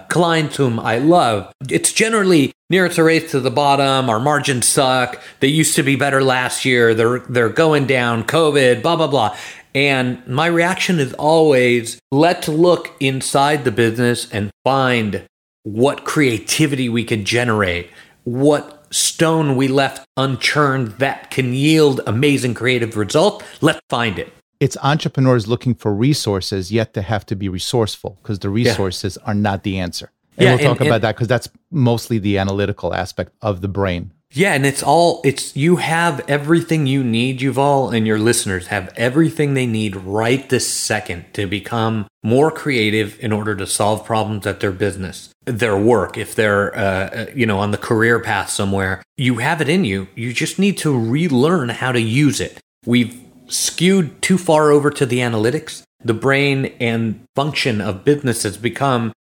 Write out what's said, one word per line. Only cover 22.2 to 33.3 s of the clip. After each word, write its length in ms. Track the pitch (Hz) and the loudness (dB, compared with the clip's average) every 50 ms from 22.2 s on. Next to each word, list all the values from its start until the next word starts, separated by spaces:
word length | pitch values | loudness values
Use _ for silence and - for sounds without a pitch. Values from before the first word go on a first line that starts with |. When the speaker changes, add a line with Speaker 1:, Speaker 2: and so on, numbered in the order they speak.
| 143 147 139 123 123 123 110 | 2 2 2 2 0 -2 -4
Speaker 1:
creative 420 | - 110 127 127 120 117 104 - | -2 -2 0 0 0 -2 -4 -4
result. 480 | 107 104 95 - 151 185 208 208 - - - - - | -4 -4 0 2 2 2 2 0 -2 -10 -20 -6 -2
Let's 180 | 139 160 156 - - _ | 0 0 0 -2 -4 _
find 280 | 139 120 117 110 90 82 | -4 -2 -2 -2 -4 -6
it." 160 | - - - _ _ _ _ _ | -8 -12 -14 _ _ _ _ _
Speaker 2:
It's 180 | 143 135 - - | -2 -2 -2 -2
entrepreneurs 640 | - 139 151 156 - 143 - 139 131 131 127 120 98 107 | 0 0 0 0 -2 -4 -2 2 2 4 4 2 2 -2
looking 280 | 120 - - 127 113 | -4 -2 -2 -2 -2
for 180 | - - 107 101 | -2 -2 -4 -2
resources, 800 | 98 123 143 139 - - 110 101 95 - - 104 95 90 85 | 0 2 0 0 0 -2 -2 -2 -2 -2 -4 -4 -6 -4 -2
yet 220 | 107 113 110 - - | -2 -2 -2 -2 -4
they 80 | 110 | -8
have 240 | 90 - 113 98 - - | -4 -2 -4 -4 -4 -6
to 80 | 110 | -8
be 140 | 95 101 98 | -6 -6 -6
resourceful 680 | 90 90 - - - 120 110 101 - - - 98 95 - _ | -6 -6 -6 -2 0 0 0 -2 -4 -8 -12 -12 -12 -12 _
'cause 160 | - 104 90 | -10 -8 -6
the 80 | - 101 | -6 -4
Speaker 1:
Yeah. 200 | 98 113 123 120 | -2 0 0 0
Speaker 2:
resources 480 | 107 - 98 92 90 - - 95 - - - | 0 0 -2 -4 -4 -6 -6 -8 -8 -8 -6
are 100 | 117 104 | -4 -2
not 280 | 104 104 104 98 92 - | 0 0 0 -2 -2 -4
the 140 | 104 95 95 | -4 -4 -4
answer. 340 | 90 87 - - - - _ _ _ _ _ - | -4 -6 -8 -10 -14 -16 _ _ _ _ _ 2
And 60 | 127 | 4
Speaker 1:
Yeah, 40 | 127 | 4
Speaker 2:
we'll 80 | 127 123 | 4 4
Speaker 1:
and, 80 | 147 135 | 4 2
Speaker 2:
talk 120 | 120 - 135 151 | 2 2 2 2
about 80 | 117 | 2
Speaker 1:
and 80 | 110 107 | 2 2
Speaker 2:
that 120 | 110 104 - | 0 -2 -2
'cause 100 | 120 101 | 0 0
that's 220 | 123 117 - - - _ _ _ | 0 0 -2 -6 -14 _ _ _
mostly 460 | - 147 123 120 120 110 - - 120 110 | -2 2 2 2 2 0 -2 -2 -4 -2
the 200 | 95 104 101 95 | 0 0 0 0
analytical 560 | 95 98 98 101 101 95 98 - - 85 - | 0 0 0 0 -2 -2 -2 -4 -6 -4 -4
aspect 380 | 92 90 - - - 87 - | -4 -4 -4 -6 -8 -8 -8